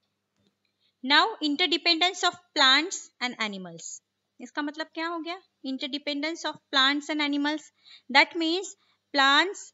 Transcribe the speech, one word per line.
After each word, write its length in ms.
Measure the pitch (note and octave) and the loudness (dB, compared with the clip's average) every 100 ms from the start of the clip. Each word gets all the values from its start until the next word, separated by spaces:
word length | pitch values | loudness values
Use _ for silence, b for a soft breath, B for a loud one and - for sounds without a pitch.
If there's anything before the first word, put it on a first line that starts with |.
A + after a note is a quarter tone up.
| _ _ _ _ _ _ _ _ _ _ | _ _ _ _ _ _ _ _ _ _
Now 200 | B3+ D4+ G4+ G#4+ | 2 4 4 0
interdependence 840 | D4+ D4 F4+ E4+ E4+ E4 F4+ G4 | -2 0 0 0 0 2 0 0
of 100 | F4+ F4+ _ D4+ | -2 -2 _ 2
plants 400 | C4 C#4 F4 - - - | 4 4 2 -8 -14 -8
and 180 | B3 A3+ | -8 -6
animals, 460 | G#3+ G3 F3+ E3+ - - _ _ _ - | -8 -8 -12 -14 -16 -18 _ _ _ -20
इसका 220 | - D#4 | -14 -8
मतलब 240 | D4 D4+ D#4 | -8 -6 -10
क्या 120 | D#4+ E4 | -8 -6
हो 120 | E4+ | -6
गया? 220 | D#4+ F#4 _ _ C4 | -8 -12 _ _ -8
Interdependence 800 | C4 D4 C#4+ C#4+ C#4+ D#4 E4 D#4 | -6 -6 -6 -6 -4 -4 -6 -8
of 100 | D4+ - | -10 -4
plants 360 | C#4 C4+ C#4+ D4 | 2 2 2 -2
and 120 | D4+ C#4+ | -2 0
animals, 340 | C#4+ C#4+ D4+ - _ B B B | 0 0 -2 -8 _ B B B
that 240 | C4+ D#4+ E4+ | 4 4 2
means 360 | D#4+ F4 F#4+ - b b _ | -2 -2 -4 -14 b b _
plants 480 | C#4+ C4+ C#4+ F4+ G4+ - | 2 4 4 2 -2 -14